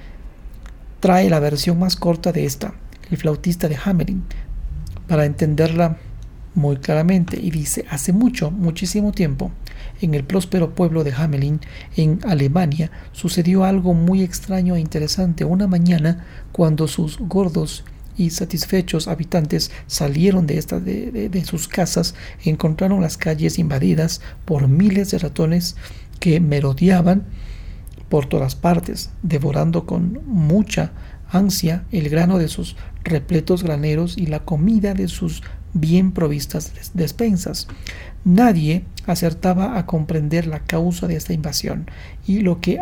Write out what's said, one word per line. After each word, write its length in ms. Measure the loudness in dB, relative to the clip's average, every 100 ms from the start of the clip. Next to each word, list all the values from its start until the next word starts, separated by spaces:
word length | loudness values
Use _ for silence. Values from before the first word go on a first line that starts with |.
| -14 -16 -18 -16 -18 -16 -16 -18 -18 0
trae 300 | 4 6 6
la 100 | 4
versión 400 | 2 0 2 2
más 160 | 2 0
corta 380 | 0 0 0
de 100 | 0
esta, 300 | -2 -4 -8 -10 -16 -16 -6
El 60 | -2
flautista 540 | 0 0 0 0 0
de 80 | -2
Hamelin, 420 | 0 2 2 -2 -4 -8 -8 -8 -6 -8 -8 -8 0
para 160 | 2 2
entenderla 680 | 2 2 2 2 2 0 0 -10 -14 -16 -16 -4 0
muy 200 | 0 0
claramente, 640 | 0 2 4 4 2 -2
y 100 | -4
dice: 340 | -4 -4 -6 -6
"Hace 220 | -4 0
mucho, 400 | 4 4 2 -2
muchísimo 600 | 0 -2 -2 -2 0 0
tiempo, 380 | 0 0 0 -4 -8 -12 -12 -12 -4
en 120 | 0
el 120 | 0 0
próspero 500 | -2 0 0 0 2
pueblo 300 | 2 2 0
de 80 |
Hamelin, 480 | 0 0 0 0 -2 -6 -16 -6 0
en 240 | 2 2 2
Alemania, 640 | 2 4 2 2 0 -4 -8 -16
sucedió 500 | -6 -2 2 4 4
algo 300 | 4 4 4
muy 300 | 4 4 4
extraño 520 | 2 -4 -4 0 2 2
e 60 |
interesante. 640 | 0 -2 -2 0 0 0 2
Una 200 | 2 4
mañana, 600 | 4 4 4 2 0 -6 -14 -6
cuando 340 | 2 4 4 0
sus 320 | -2 -4 -4
gordos 680 | -2 0 2 0 -2 -6 -14 -16 -8 -2
y 140 | 0
satisfechos 760 | 0 -4 -4 0 0 0 -2 -2
habitantes 640 | -4 0 0 2 0 -2 -8 -6
salieron 600 | -2 0 2 4 4 2
de 100 | 0
esta, 240 | -2 -4
de, 300 | -4 -4 -4
de, 180 | -4 -2
de 160 | -2 -2
sus 240 | -4 -4
casas, 440 | -2 0 0 -2 -6 -14 -4
encontraron 560 | -2 0 0 2 2 2
las 160 | 0 -2
calles 420 | -2 0 0 0
invadidas 600 | 0 2 2 2 0 -2 -10 -10
por 240 | -2 2 4
miles 440 | 6 4 4 0
de 80 | -2
ratones 580 | -2 0 2 2 0 -6 -14 -14 -16 -2
que 220 | 2 4
merodeaban 840 | 4 2 2 4 4 6 6 2 0 -10 -12 -12 -14 -14 -16 -16 -2
por 160 | 0 2
todas 300 | 0 -2 0
partes, 560 | 0 2 -2 -8 -10 -6
devorando 640 | -2 0 0 0 0 0 -2
con 360 | -2 -2 -4 -2
mucha 680 | 2 4 4 2 -2 -4 -6 -16 -16 -2
ansia 560 | 2 2 2 0 -2 -2
el 180 | -2 0
grano 300 | 2 4 2
de 80 | 0
sus 280 | -4 -8 -10 -12 -8
repletos 580 | -2 -2 0 0 2 0
graneros 560 | 0 0 0 0 0 -2
y 80 | -2
la 140 | -2
comida 560 | -2 2 4 4 2 0
de 120 | -2
sus 360 | -4 -4 -6 -10 -14 -6
bien 380 | 0 4 4 4
provistas 600 | 2 0 0 -4 -6 -8
des-, 160 | -12 -6 -2
despensas. 720 | -2 0 0 0 -2 -8 -10 -12 -12 -12 -14 -2 6
Nadie 580 | 8 8 6 2 0 -2 -8 -2
acertaba 720 | 0 0 2 2 2 2 -2
a 80 | 0
comprender 640 | 0 0 0 2 0 0
la 140 | -4
causa 440 | -2 0 0 0 -2
de 120 | -4
esta 160 | -2
invasión, 520 | -4 -2 -4 -4 -6 -8 -12 -16 -8 -2
y 140 | 2
lo 220 | 2 2
que 180 | 0 0